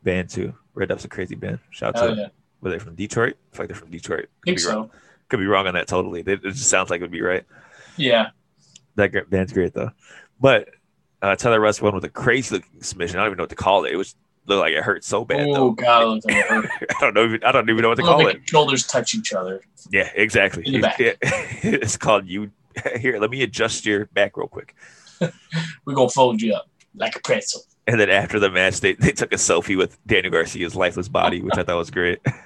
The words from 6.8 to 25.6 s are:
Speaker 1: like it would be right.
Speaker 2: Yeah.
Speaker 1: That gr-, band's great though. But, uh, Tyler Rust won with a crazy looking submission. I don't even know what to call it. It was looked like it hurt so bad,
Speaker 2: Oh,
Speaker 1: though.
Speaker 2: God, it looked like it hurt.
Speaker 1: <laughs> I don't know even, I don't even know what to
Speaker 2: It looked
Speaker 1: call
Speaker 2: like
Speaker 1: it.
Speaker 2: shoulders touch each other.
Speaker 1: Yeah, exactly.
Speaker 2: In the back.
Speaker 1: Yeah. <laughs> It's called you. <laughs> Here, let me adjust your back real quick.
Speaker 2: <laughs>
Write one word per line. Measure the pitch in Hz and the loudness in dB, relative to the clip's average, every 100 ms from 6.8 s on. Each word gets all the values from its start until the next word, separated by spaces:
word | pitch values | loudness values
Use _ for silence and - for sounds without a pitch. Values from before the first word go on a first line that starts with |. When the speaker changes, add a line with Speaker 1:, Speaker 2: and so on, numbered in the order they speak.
| - | 2
Speaker 1:
like | 87 | -4
it | |
would | 87 | -6
be | 85 | -4
right. | 90 92 - - - - - - | -2 -2 -6 -18 -20 -20 -16 -4
Speaker 2:
Yeah. | 131 117 110 - _ _ _ - _ - | 2 2 2 -6 _ _ _ -20 _ 0
Speaker 1:
That | 98 | 0
gr-, | 98 - | 0 -2
band's | 95 92 | -2 0
great | 98 87 | 0 -2
though. | - 104 - _ - - - | -2 -8 -10 _ -20 -20 0
But, | 135 113 - _ _ _ _ _ | 4 4 2 _ _ _ _ _
uh, | 98 98 | 0 2
Tyler | 123 110 | 4 4
Rust | 107 104 | 4 2
won | 104 | 0
with | 95 85 | 0 -4
a | |
crazy | - 127 127 120 101 | -2 0 0 0 -6
looking | - - | -8 -14
submission. | - 92 87 90 | -12 -8 -6 -2
I | |
don't | 107 | -2
even | 90 | -2
know | |
what | 80 | -6
to | - | -2
call | 92 98 | 2 2
it. | 69 | 2
It | 82 | -2
was | 95 - _ _ - | -6 -12 _ _ 0
looked | 98 | 2
like | 82 | 2
it | 78 | 0
hurt | 80 92 | -2 -4
so | - 101 - | -4 -4 0
bad, | 135 147 | 0 0
Speaker 2:
Oh, | |
Speaker 1:
though. | 139 127 | 2 2
Speaker 2:
God, | 110 120 117 | 2 4 4
it | 113 | 4
looked | 110 110 | 0 0
like | - | 2
it | - | 2
hurt. | 110 - - | 0 -2 -6
Speaker 1:
<laughs> | - | -6
I | - | -2
don't | 120 | 2
know | 104 113 | 4 2
even, | 113 | 2
I | 117 | 2
don't | 131 113 | 2 4
even | 113 | 2
know | 113 | 2
what | 120 | 2
to | |
Speaker 2:
It | 147 | 4
looked | 143 | 6
Speaker 1:
call | 131 | 4
Speaker 2:
like | - | 0
Speaker 1:
it. | - | 0
Speaker 2:
shoulders | 156 143 131 - | 2 4 0 0
touch | 127 110 110 | -2 -2 -4
each | 110 | -4
other. | 98 92 95 - _ - | -6 -6 -8 -14 _ -4
Speaker 1:
Yeah, | 98 90 - | -2 0 0
exactly. | 110 101 98 - 107 | 2 2 2 0 -4
Speaker 2:
In | |
the | 135 | 0
back. | 104 - | 0 2
Speaker 1:
Yeah. | 113 - | 0 0
<laughs> | - - - - | -2 -2 -6 -6
It's | 220 175 110 - | -2 0 -2 -2
called | - 104 92 | 2 2 2
you. | 95 104 - _ - | -8 -8 -12 _ -8
<laughs> | 143 120 | -6 -2
Here, | 127 110 | -2 0
let | 107 | -2
me | 131 | 0
adjust | 120 117 113 - 107 | -4 0 -2 -2 -2
your | 101 104 | -2 0
back | - 196 - | 0 0 -2
real | - | -10
quick. | - - _ - - - - | -12 -18 _ -20 -20 -20 -6
Speaker 2:
<laughs> | 175 - _ 160 | -6 -6 _ -8